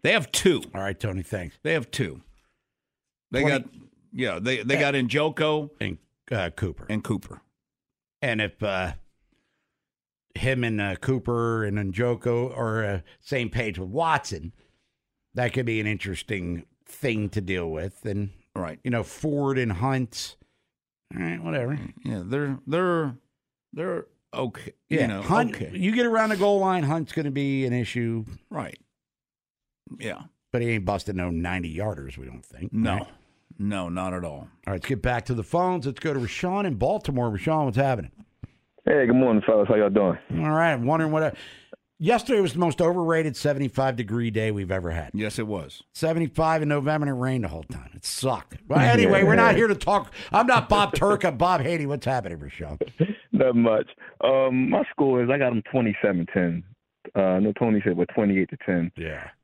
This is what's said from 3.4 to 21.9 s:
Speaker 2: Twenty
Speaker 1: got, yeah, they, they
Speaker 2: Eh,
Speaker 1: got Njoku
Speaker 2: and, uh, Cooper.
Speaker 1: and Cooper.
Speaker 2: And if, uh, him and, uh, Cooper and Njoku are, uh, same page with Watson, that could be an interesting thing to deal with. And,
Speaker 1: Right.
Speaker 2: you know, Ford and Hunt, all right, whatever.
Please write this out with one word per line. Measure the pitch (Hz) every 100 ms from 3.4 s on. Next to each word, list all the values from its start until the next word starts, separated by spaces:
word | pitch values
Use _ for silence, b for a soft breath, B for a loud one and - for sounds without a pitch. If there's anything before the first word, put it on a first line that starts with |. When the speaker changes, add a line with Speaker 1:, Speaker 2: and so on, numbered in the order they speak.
Speaker 2:
Twenty | 143 139
Speaker 1:
got, | - - - _ _
yeah, | 123 123 87
they, | 110 127
they | 110 139
Speaker 2:
Eh, |
Speaker 1:
got | 147 139
Njoku | 123 135 156 - 156 151 147 _
Speaker 2:
and, | 101 85 _ _ -
uh, | 110 87
Cooper. | - 95 - -
Speaker 1:
and | 107
Cooper. | - 101 - - _ _ _ _ _ _ _ _
Speaker 2:
And | 139 110
if, | 104 -
uh, | 104 95 90 71 - _ _ _ _ _ _ _ _ _ _ _ _ -
him | 127 131
and, | 120 107
uh, | 101 92
Cooper | - 131 110 120 117 113 107
and | 104
Njoku | 98 92 123 120 120 120 127 123
are, | 117 110 107
uh, | 98 b b
same | - 135 113
page | 120 113 90
with | 92
Watson, | 120 165 147 - 87 82 _ _ _ _ _ _ _ _
that | - 120
could | 127 120
be | 110
an | 107
interesting | 104 98 90 - 104 87 85 - _ _
thing | - 139 110 104
to | 107
deal | 95 95 85
with. | 78 95 - 110
And, | 101 101 - _ 98
Speaker 1:
Right. | 85 78
Speaker 2:
you | 127
know, | 120
Ford | 104 - 156 143 139 131
and | 120
Hunt, | 90 127 131 123 - - - _ _ _ _ _ _ _ 180
all |
right, | 170 170
whatever. | 165 151 120 147 -